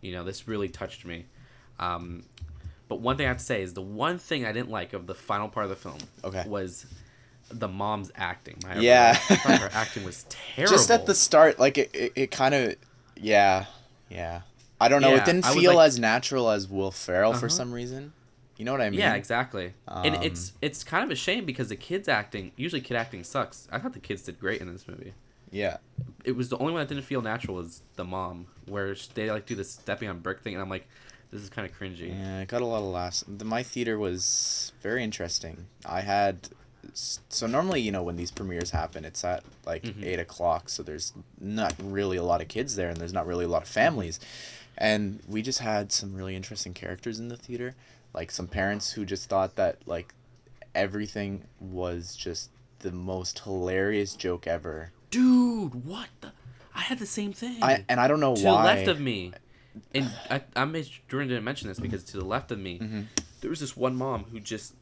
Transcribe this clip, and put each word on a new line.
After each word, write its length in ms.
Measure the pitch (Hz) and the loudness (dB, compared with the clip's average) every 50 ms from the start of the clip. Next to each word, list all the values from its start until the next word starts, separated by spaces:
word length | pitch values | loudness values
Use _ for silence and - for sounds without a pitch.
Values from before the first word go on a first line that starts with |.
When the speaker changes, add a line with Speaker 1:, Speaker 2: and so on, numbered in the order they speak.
Speaker 1:
You 100 | - 98 90 | -8 -8 -8
know, 100 | 90 85 | -6 -8
this 240 | 90 95 - - | -8 -8 -10 -8
really 220 | - 110 104 101 92 | -6 -2 -2 -2 -4
touched 360 | 85 - 98 92 - - - | -4 -8 -10 -10 -10 -12 -12
me. 200 | 87 85 85 87 - _ - - - - - - - - - | -12 -12 -12 -12 -16 _ -20 -20 -20 -20 -20 -20 -20 -10 -6
Um, 440 | 87 90 87 85 87 87 85 87 85 _ _ - - - - - - - - - _ | -4 -4 -2 -4 -6 -8 -10 -12 -14 _ _ -18 -16 -16 -16 -14 -14 -14 -16 -16 _
but 120 | _ 110 - | _ -8 -2
one 160 | 113 123 135 | 0 0 0
thing 80 | 143 147 | 2 0
I 40 | 131 | 0
have 80 | 123 127 | -2 -2
to 40 | - | -2
say 180 | - 127 104 95 | -2 -2 -2 -2
is 100 | 92 85 | -4 -6
the 80 | 95 | -10
one 380 | 92 98 104 107 127 160 180 175 | -10 -10 -4 -2 -2 -2 -2 -4
thing 260 | - - 165 143 123 | -4 -4 -4 -2 -2
I 60 | 110 | -2
didn't 180 | 107 120 123 - | -2 -2 -4 -4
like 240 | 110 104 87 - - | -4 -6 -6 -6 -8
of 140 | 95 85 | -10 -8
the 80 | 90 92 | -8 -12
final 340 | - - - 104 101 104 107 | -12 -4 -2 -2 -2 -2 -4
part 140 | - 113 104 | -4 -4 -4
of 40 | 95 | -4
the 40 | 95 | -4
film 220 | - - 95 - 78 - - _ - - | -8 -10 -14 -12 -12 -16 -16 _ -10 -8
Speaker 2:
Okay. 200 | 95 95 92 85 | -6 -4 -4 -4
Speaker 1:
was 380 | 101 101 101 95 92 85 - - - - - - - - - - _ _ - _ - | -4 -4 -4 -4 -6 -8 -12 -14 -16 -18 -20 -20 -20 -20 -20 -20 _ _ -20 _ -14
the 180 | 113 117 113 | -8 -6 -6
mom's 440 | 101 92 98 101 104 107 104 101 90 - | -6 -4 -4 -2 -2 -2 -2 -6 -10 -8
acting. 420 | - 95 85 87 - _ - 80 - - | -6 -6 -6 -6 -8 _ -18 -14 -14 -10
My 140 | 92 90 | -8 -2
Speaker 2:
Yeah. 340 | - 113 120 123 123 120 117 117 - - - | 4 8 10 12 12 12 10 10 8 8 6
Speaker 1:
I 60 | 202 | 6
thought 240 | - - 139 - - | 6 8 6 6 6
her 80 | - 98 - | 4 2 -2
acting 300 | 107 110 - - 107 98 | -2 -2 -2 -4 -8 -8
was 200 | 92 87 - - - - - | -8 -10 -12 -14 -14 -14 -14
Speaker 2:
<laughs> 140 | - - - | -14 -12 -4
Just 320 | - 147 202 196 196 - - | 0 4 6 8 8 8 8
at 60 | 233 | 6
Speaker 1:
terrible. 80 | 226 226 | 6 6
Speaker 2:
the 80 | - 190 | 4 4
start, 440 | - - - - 151 160 156 - - | 4 4 8 10 10 10 10 10 8
like, 180 | 127 139 135 147 | 4 6 6 4
it, 160 | 131 - - | 0 0 0
it, 180 | 67 107 120 - | -2 -2 -2 0
it 160 | 127 135 - | -2 -2 -2
kinda 440 | - - 131 135 143 139 127 107 - - - _ - - _ - - - | 0 2 2 4 4 4 2 0 -2 -4 -10 _ -20 -20 _ -20 -16 -8
yeah, 460 | 95 107 107 101 101 98 92 95 95 - - - - - _ _ _ _ | 0 6 8 8 10 8 8 4 0 -4 -14 -20 -20 -20 _ _ _ _
yeah. 320 | 90 90 87 82 85 87 92 - _ _ - _ _ _ | -10 -8 -8 -8 -8 -10 -12 -16 _ _ -20 _ _ _
I 100 | - 123 | 6 8
don't 120 | 139 143 | 8 8
know, 120 | 139 135 135 | 10 10 8
it 40 | |
Speaker 1:
Yeah, 80 | 135 - | 8 8
Speaker 2:
didn't 200 | - 170 185 180 | 6 6 6 6
Speaker 1:
I 40 | - 143 | 4 6
was 60 | 151 170 | 8 8
Speaker 2:
feel 120 | 180 175 | 10 12
Speaker 1:
like 120 | 170 160 | 12 10
Speaker 2:
as 100 | 151 131 120 | 10 8 4
natural 500 | 117 110 110 123 131 - 139 131 120 113 | 4 4 4 4 2 0 0 2 4 4
as 160 | 107 104 98 | 4 2 0
Will 240 | 95 98 98 95 95 | -2 -2 -2 -2 -2
Ferrell 420 | 92 - - - 90 90 101 110 127 | -2 -6 -4 0 2 4 6 4 4
for 140 | 123 123 | 2 0
Speaker 1:
Uh-huh. 80 | 120 - | 0 -2
Speaker 2:
some 160 | - 127 120 120 | -2 -2 -4 -6
reason. 400 | 120 120 123 127 131 139 147 156 _ _ _ _ _ - _ _ | -8 -8 -8 -8 -10 -12 -14 -18 _ _ _ _ _ -20 _ _
You 80 | - 110 | -8 -4
know 60 | 120 | -2
what 100 | 135 135 | 0 0
I 80 | 120 104 | 2 2
mean? 100 | 101 185 | 2 2
Speaker 1:
Yeah, 140 | 208 160 110 | 2 2 2
exactly. 580 | 101 98 - 117 120 127 123 - 101 90 90 - - _ | 2 -2 -2 0 0 0 -2 -4 -8 -8 -8 -10 -14 _
And 280 | - 90 90 90 156 156 90 87 | -12 -8 -2 -2 0 0 0 -2
it's, 260 | - 85 85 87 - | -2 -4 -4 -8 -8
Speaker 2:
Um, 60 | - - | -8 -6
Speaker 1:
it's 220 | - 151 151 - - | -6 -4 -4 -6 -10
kind 200 | - 156 180 233 | -4 -2 -2 -2
of 80 | 294 | -2
a 40 | 160 | -4
shame 300 | 123 - - 185 247 208 | -4 -2 -2 -2 -2 -2
because 240 | 160 127 127 131 - | -6 -4 -4 -4 -6
the 60 | 110 | -6
kid's 320 | - - - 170 196 202 | -12 -8 -6 -6 -4 0
acting, 440 | - 135 107 104 - - 107 95 90 - | 0 0 0 0 -4 -8 -10 -10 -10 -10
usually 260 | - 131 175 170 143 | -8 -8 -4 -4 -6
kid 140 | 127 - 123 | -6 -4 -4
acting 260 | 117 117 120 - 95 87 | -4 -4 -4 -8 -14 -14
sucks. 440 | - - 139 113 - - - - - | -6 -4 -4 -4 -4 -8 -18 -14 -8
I 60 | - 120 | -8 -6
thought 140 | 160 254 254 | -6 -8 -12
the 60 | - | -12
kids 240 | - - 104 92 - | -10 -8 -8 -8 -8
did 160 | - - - | -14 -14 -6
great 220 | - 92 107 - | -4 -4 -4 -4
in 100 | - 90 | -6 -10
this 160 | 87 95 - | -14 -14 -16
movie. 260 | - 90 - - 98 98 - _ _ _ _ _ - | -16 -16 -16 -16 -18 -18 -20 _ _ _ _ _ -12
Speaker 2:
Yeah. 260 | - 101 104 92 - - _ _ _ - - - - - - | -6 -4 -4 -4 -4 -6 _ _ _ -10 -10 -10 -14 -8 -4
Speaker 1:
It 100 | 127 131 | -4 -2
was 140 | 120 127 123 | -2 -2 -4
the 80 | 127 | -2
only 160 | 117 127 156 165 | -2 -2 -2 -2
one 80 | 165 | -2
that 80 | 147 135 | -4 -4
didn't 160 | 147 139 131 | -6 -8 -6
feel 160 | - 139 131 | -4 -4 -2
natural 340 | 113 110 110 120 123 - 95 | -2 -2 -4 -4 -4 -6 -6
was 260 | 90 87 85 82 - - - _ | -6 -8 -10 -12 -18 -20 -18 _
the 80 | - 92 | -10 -8
mom, 440 | 90 92 95 92 90 90 87 87 90 _ - - | -6 -6 -6 -6 -6 -8 -12 -16 -18 _ -20 -14
where 300 | - 98 101 98 98 98 | -8 -6 -4 -4 -4 -6
sh-, 120 | - - - - | -8 -10 -10 -8
they, 180 | 117 107 110 | -6 -4 -2
like, 140 | 107 107 104 | -4 -4 -4
do 100 | - 117 | -6 -6
the 80 | 101 95 | -6 -6
stepping 460 | - - - - - 101 101 113 104 | -10 -10 -14 -6 -6 -6 -4 -4 -8
on 100 | 92 85 | -8 -6
brick 200 | 82 92 95 - | -6 -6 -6 -6
thing, 120 | - 113 98 | -8 -8 -8
and 60 | 92 | -6
I'm 80 | 98 95 | -6 -6
like, 180 | 95 92 - _ _ - - - - - _ _ | -6 -8 -8 _ _ -20 -20 -20 -20 -20 _ _
"This 100 | - 104 | -14 -14
is 80 | 104 98 | -14 -12
kinda 200 | - - 104 90 | -10 -10 -10 -10
cringy." 400 | - - 101 95 92 85 85 87 | -10 -10 -12 -12 -10 -10 -10 -10
Speaker 2:
Yeah, 320 | 87 98 95 98 95 95 | -8 -8 -8 -8 -8 -8
it 60 | 95 92 | -8 -4
got 120 | 120 120 | -4 -2
a 40 | 123 | -2
lot 140 | 117 117 110 | -2 -2 -2
of 60 | 104 95 | -4 -4
laughs. 320 | 90 90 90 90 90 - - | -4 -4 -4 -4 -6 -6 -8
The, 180 | - 101 101 107 | -8 -12 -10 -6
my 180 | 110 113 120 131 | -4 -4 -4 -4
theater 340 | 127 - 127 120 117 110 | -4 -4 -4 -2 -2 0
was 760 | 107 104 95 90 92 - - - - - - - - - - - - | 0 -2 -2 -2 -2 -2 0 0 0 0 -2 -4 -6 -6 -8 -12 -8
very 220 | - 101 113 127 120 | -6 -4 -2 -2 -2
interesting. 640 | 107 107 - 87 85 - - - 82 80 85 87 98 _ _ - | -4 -6 -6 -6 -6 -6 -6 -6 -8 -12 -14 -16 -20 _ _ -12
I 160 | - - 90 | -6 -6 -4
had 480 | 98 101 98 101 101 98 95 87 - - - _ - _ _ _ - - | -2 0 2 2 4 2 0 -2 -12 -20 -20 _ -20 _ _ _ -20 -16
s-, 280 | - - - - - - - _ | -12 -10 -8 -8 -8 -10 -12 _
so 180 | - - 117 | -6 -4 -4
normally, 340 | 113 120 143 170 190 180 147 | 0 0 0 0 2 0 0
you 100 | 117 107 | 0 0
know, 120 | 98 95 90 | -2 -2 -2
when 120 | 87 85 | -4 -4
these 140 | 85 87 85 | -6 -6 -8
premieres 400 | - - 104 95 87 85 90 85 | -8 -8 -8 -6 -4 -4 -4 -2
happen, 340 | - 82 82 82 - 80 78 | -2 -4 -4 -4 -8 -10 -12
it's 180 | 78 - - - | -10 -10 -6 -4
at, 200 | 87 90 - - - - - _ | -4 -4 -4 -6 -14 -20 -14 _
like, 180 | - 82 82 85 | -8 -8 -6 -6
Speaker 1:
Mm-hmm. 200 | 117 98 104 101 | -10 -10 -8 -6
Speaker 2:
eight 160 | 87 92 85 | -4 -4 -4
o'clock, 480 | 82 - - - 87 87 80 82 - - | -4 -6 -8 -2 0 0 0 0 -2 -8
so 120 | - - 82 | -10 -8 -8
there's 300 | 80 78 78 - - - 95 87 _ - - | -8 -8 -8 -8 -10 -10 -12 -20 _ -18 -12
not 340 | - 101 107 110 110 85 78 78 | -8 -6 -4 -2 -2 -2 -2 -4
really 360 | 95 98 98 98 101 95 92 | -8 -6 -2 -2 0 0 0
a 60 | 90 85 | 0 2
lot 180 | 87 87 85 | 2 2 0
of 60 | 85 78 | 0 -4
kids 260 | - 107 131 143 131 | -4 -4 -4 -4 -2
there, 140 | 98 92 85 | -4 -2 -4
and 80 | 85 | -4
there's 160 | 82 82 85 92 | -6 -8 -4 -4
not 120 | 92 78 | -4 -4
really 180 | 85 87 87 87 | -2 -2 -2 0
a 20 | |
lot 140 | 85 85 80 | 0 0 0
of 60 | - - | -2 -2
Speaker 1:
Mm-hmm. 40 | - | 2
Speaker 2:
families. 460 | 107 117 160 165 120 92 82 80 - - - - - - - - - - - _ - | 4 4 4 4 2 -4 -6 -8 -12 -14 -16 -18 -16 -16 -18 -18 -20 -20 -18 _ 0
And 420 | - 110 107 104 104 98 101 110 - | 2 4 4 4 2 -2 -4 -8 -12
we 140 | - 104 107 110 | -6 -6 -4 -4
just 160 | 131 131 - | -2 -4 -4
had 320 | 127 110 107 104 104 98 | -2 0 -2 -2 -2 -2
some 220 | - - - 98 98 | -4 -4 -4 -6 -8
really 200 | 95 92 95 95 | -8 -8 -8 -8
interesting 380 | 95 92 - 110 101 - 90 90 | -8 -10 -10 -10 -10 -10 -10 -10
characters 460 | - - 90 90 95 - 120 110 110 | -10 -10 -10 -10 -8 -8 -10 -8 -8
in 100 | 117 120 | -10 -12
the 80 | 120 | -12
theater, 360 | 120 - - 123 117 120 123 127 - - _ - _ _ _ _ | -14 -12 -12 -10 -8 -8 -8 -10 -14 -20 _ -20 _ _ _ _
like, 180 | 85 85 - | -10 -8 -8
some 160 | - - 90 | -8 -10 -10
parents 440 | 87 - 104 95 98 104 104 - - | -6 -2 0 0 0 0 -2 -4 -8
who 140 | - 113 104 | -6 -6 -6
just 240 | 90 98 95 - - | -6 -6 -8 -4 0
thought 260 | 98 95 95 92 - | 0 2 2 0 0
that, 220 | - 95 87 - - - | 0 0 0 0 -4 -6
like, 260 | - 85 85 90 _ - _ _ _ - _ _ - - - - - - | -6 -6 -6 -6 _ -20 _ _ _ -20 _ _ -20 -20 -20 -20 -6 -2
everything 680 | - 98 98 98 104 104 101 - 107 101 101 98 98 - - _ _ | -2 -2 0 -2 -4 -6 -6 -4 -6 -6 -4 -6 -8 -12 -16 _ _
was 560 | 92 92 92 90 90 87 87 87 85 90 - | -14 -10 -6 -4 -4 -4 -4 -6 -8 -10 -12
just 340 | - - 90 85 80 - - _ _ - _ _ _ | -10 -8 -8 -8 -8 -10 -14 _ _ -20 _ _ _
the 120 | - 95 | -10 -8
most 480 | 87 90 90 95 92 92 90 - - - | -8 -6 -6 -4 -4 -4 -6 -6 -10 -10
hilarious 720 | - 104 98 92 90 92 92 95 98 101 107 104 101 98 - | -8 -6 -4 -2 -2 0 0 2 2 2 2 0 -2 -2 -6
joke 300 | - - 92 87 87 - | -6 -4 -4 -4 -4 -2
ever. 440 | 80 85 85 82 85 78 78 80 87 - _ _ _ | -4 -4 -4 -4 -8 -10 -10 -12 -14 -18 _ _ _
Speaker 1:
Dude, 760 | - 240 254 254 254 247 247 240 233 226 196 147 120 123 123 | 2 4 6 6 8 6 6 4 2 -2 -4 -4 -6 -8 -10
what 240 | 147 185 220 240 - _ _ | -10 -10 -10 -12 -14 _ _
the? 100 | - - - _ _ 127 - - - - - | -20 -20 -20 _ _ -20 -20 -20 -20 -14 -8
I 60 | - | -8
had 180 | - - 262 247 | -4 -4 -4 -4
the 60 | 214 | -4
same 280 | 196 - - 208 202 196 | -6 -4 -4 -4 -4 -6
thing. 300 | - 233 247 247 226 226 | -8 -10 -10 -4 0 4
Speaker 2:
I, 220 | 131 135 104 98 - | 4 4 2 2 0
and 100 | 127 120 | 2 4
I 80 | 123 | 6
don't 120 | 135 147 156 | 4 4 4
know 160 | 147 131 123 | 4 2 2
Speaker 1:
To 80 | 107 98 | 4 6
Speaker 2:
why. 140 | 98 95 104 | 6 8 8
Speaker 1:
the 20 | 113 | 8
left 220 | 185 214 196 95 | 8 6 6 4
of 120 | 190 175 147 | 2 0 0
me, 320 | 143 131 113 98 90 90 87 - _ _ - _ _ _ _ 110 - _ - | 0 -2 -2 -4 -6 -8 -12 -16 _ _ -20 _ _ _ _ -20 -20 _ -2
and 160 | 135 135 120 107 - - - | -2 -2 -2 -6 -10 -6 -4
I, 120 | 127 139 - - - | -4 -4 -4 -4 -2
I 100 | - 135 | -2 -2
made, 220 | 147 160 165 151 127 - - _ | 0 -2 -6 -8 -8 -12 -20 _
Jordan 220 | - - 135 143 131 | -6 -4 -4 -2 -2
didn't 140 | 123 120 107 | -2 -2 -2
mention 240 | 117 143 - - 107 | -6 -6 -6 -8 -10
this 100 | 92 - | -8 -6
because 240 | - 90 87 92 - | -6 -6 -6 -6 -8
to 120 | - - | -8 -8
the 80 | 98 92 | -6 -4
left 260 | 92 107 131 - - | -2 -2 -4 -2 -4
of 80 | 123 104 | -8 -8
me, 200 | 95 92 87 87 | -6 -8 -8 -8
Speaker 2:
Mm-hmm. 220 | 110 107 110 107 104 110 - - - - - - | -8 -6 -6 -8 -8 -4 -4 -4 -4 -4 -18 -10
Speaker 1:
there 80 | - 131 | -8 -6
was 100 | 160 151 | -6 -6
this 140 | 151 131 - | -6 -10 -4
one 200 | - 123 127 127 | -2 -2 0 0
mom 300 | 127 127 135 123 107 101 | -2 -4 -4 -4 -6 -6
who 140 | 107 113 113 | -10 -14 -14
just 340 | 104 - 110 107 - - - - | -10 -8 -8 -8 -10 -12 -20 -20